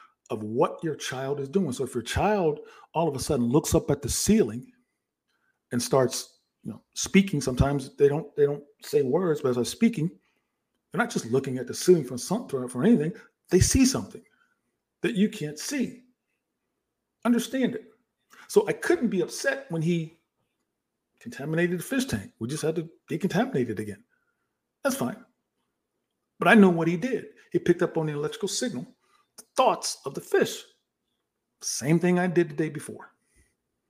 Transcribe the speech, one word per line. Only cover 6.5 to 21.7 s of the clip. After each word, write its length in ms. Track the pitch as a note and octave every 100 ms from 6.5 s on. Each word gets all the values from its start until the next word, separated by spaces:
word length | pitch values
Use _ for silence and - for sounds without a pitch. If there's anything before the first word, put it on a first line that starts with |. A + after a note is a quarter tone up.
| _
you 80 | -
know, 100 | - _
speaking, 460 | - - F#3+ G3 D3
sometimes 560 | C3+ B2 C3+ C#3+ C3 -
they 120 | D3
don't, 260 | D3 D3+ -
they 80 |
don't 200 | C#3+ C#3+ - _
say 200 | - D3+
words, 380 | C3 D#3 F#3 D3
but 100 | C3+
as 60 | B2
they're 80 |
speaking, 460 | A#2+ - A#2+ A#2+ D#3+ - _ _ _ _ _ _ _
they're 80 | D3
not 120 | D3
just 160 | - A#2
looking 300 | B2+ C3+ B2+
at 100 | -
the 80 |
ceiling 300 | - - F3
for 140 | B2+ B2
some, 300 | - G3+ -
for, 200 | C3 B2
for 140 | B2
anything. 300 | F3 G#3 D#3 - - _ -
They 100 | F#3
see 260 | - C4+ B3+
something 360 | C3 G2+ - - _ _ _ _ _ _ _
that 140 | F3
you 160 | A3 G#3
can't 280 | - D3+ D3
see. 440 | - C#4+ - - _ _ _ _ _ _ _ _ _ _ _ _
Understand 500 | A3+ A#3+ - C4 A#3
it. 100 | - - _ _ _ _ - -
So 200 | G3+ G#3+
I 40 |
couldn't 360 | - - E4+ A#3
be 120 | F#3
upset 460 | - - C#4 C4+ -
when 120 | E3
he 360 | D#3+ E3+ D#3 _ _ _ _ _ _ _ _ _ _ _
contaminated 580 | A#2 - D3 D#3+ F3